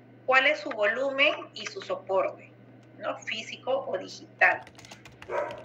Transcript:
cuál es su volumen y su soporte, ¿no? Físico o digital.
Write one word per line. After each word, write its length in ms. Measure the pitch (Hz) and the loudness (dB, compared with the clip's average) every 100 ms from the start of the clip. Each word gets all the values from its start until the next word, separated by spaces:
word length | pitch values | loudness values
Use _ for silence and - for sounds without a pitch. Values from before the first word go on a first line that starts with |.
| - - - | -20 -10 4
cuál 220 | 262 277 | 6 6
es 120 | 302 | 2
su 100 | 294 | -2
volumen 680 | 214 208 240 269 269 302 370 330 | 0 2 2 0 4 2 2 -8
y 140 | 220 202 | -12 -10
su 140 | 190 | -10
soporte, 680 | 190 - - 190 - - - - - - - - | -6 -6 0 2 2 -4 -18 -20 -20 -20 -20 -8
¿no? 220 | - - | -8 -6
Físico 680 | - 220 - - 254 269 - | -8 -8 -10 -10 -2 -2 0
o 100 | 190 | -6
digital. 640 | 190 - - - 180 - - - - - - - - - - - | -6 -14 -14 2 2 2 -6 -20 -20 -20 -20 -20 -6 -4 -4 -8